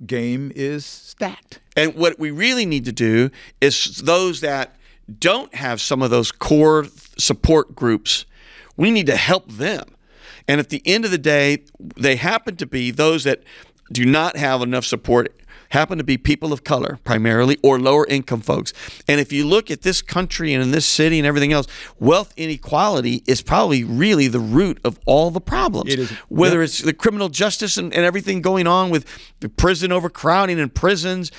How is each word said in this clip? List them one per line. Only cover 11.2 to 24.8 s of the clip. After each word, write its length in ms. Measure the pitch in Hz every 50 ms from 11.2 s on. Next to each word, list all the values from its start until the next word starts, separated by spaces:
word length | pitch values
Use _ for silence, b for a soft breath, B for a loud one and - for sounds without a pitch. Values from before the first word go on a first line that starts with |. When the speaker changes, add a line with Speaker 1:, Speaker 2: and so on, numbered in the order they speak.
| 135 151 147 143 143 143 147 147 - _ - -
Speaker 2:
they 360 | - - - - 120 139 135
happen 400 | 117 107 175 220 226 - 233 180 165
to 80 | 196
be 260 | - - 131 123 123
those 320 | 117 131 151 156 165 156 131
that 180 | 143 123 - _ B B B B B B B _ -
do 140 | - 123 123
not 320 | 127 139 156 160 175 - 143
have 240 | 147 135 131 123
enough 240 | 123 120 127 127 120
support, 500 | - 123 110 - - 120 120 117 - - _ - B B B B B
happen 300 | B 147 156 - 190 160
to 40 | 139
be 140 | 131 131 123
people 340 | - - 147 - 160 156
of 120 | 147 127 -
color 340 | - 147 123 - - 139 - -
primarily 520 | - 117 110 110 117 113 117 123 131 147 -
or 180 | - 139 135 127
lower 260 | 127 131 139 151 151 -
income 340 | 139 139 131 - 123 113
folks. 320 | 104 - 139 - - - - B B B B B B B
And 120 | 143 147
if 120 | 135 -
you 140 | 143 143 147
look 240 | 147 185 220 220 -
at 140 | 151 - -
this 180 | 185 180 -
country 500 | - - - 175 185 - - - 170 156 139
and 100 | 127 131
in 80 | 127
this 140 | 139 160 143
city 340 | - - - 156 160 165 156
and 80 | 143 143
everything 260 | 147 147 143 143 151
else, 140 | 143 135 - B B B B B B
wealth 340 | - 127 165 190 208 - - -
inequality 840 | 160 160 151 123 - - 156 151 190 208 190 139 120 120 123 - - -
is 140 | 131 - -
probably 400 | - 151 196 220 185 143 131 117
really 440 | - 113 123 170 214 214 151 139 127
the 120 | 117 123
root 400 | 113 107 117 151 202 185 - -